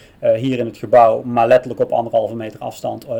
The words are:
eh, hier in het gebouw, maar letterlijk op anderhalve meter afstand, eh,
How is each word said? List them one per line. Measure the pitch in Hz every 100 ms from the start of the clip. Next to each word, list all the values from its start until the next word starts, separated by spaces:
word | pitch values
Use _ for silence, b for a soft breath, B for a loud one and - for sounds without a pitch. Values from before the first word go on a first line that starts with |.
| b b
eh, | -
hier | 113 131 127
in | 117
het | 107
gebouw, | 107 120 117 113
maar | 123 120 117
letterlijk | 127 127 117
op | 123
anderhalve | 123 117 113 107 117
meter | 110 -
afstand, | 113 - 123 110
eh, | 143 117